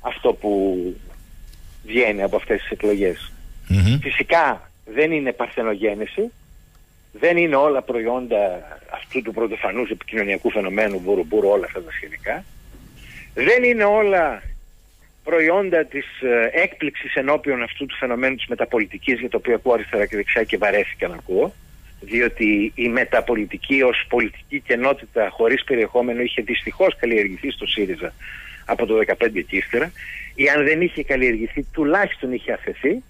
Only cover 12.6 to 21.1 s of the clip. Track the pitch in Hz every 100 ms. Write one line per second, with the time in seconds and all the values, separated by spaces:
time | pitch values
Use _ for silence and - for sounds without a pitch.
12.6 | - - - - - - - - 139 247
13.6 | 247 233 202 208 208 190 156 107 - -
14.6 | - - _ _ - _ - 165 160 185
15.6 | 196 170 151 143 - - 131 120 113 160
16.6 | 190 - 151 - - 151 131 147 143 131
17.6 | 117 - 139 - 131 120 131 131 - 120
18.6 | 117 120 104 98 - 120 120 110 123 113
19.6 | 131 117 107 110 101 104 101 120 110 104
20.6 | 104 101 98 - 90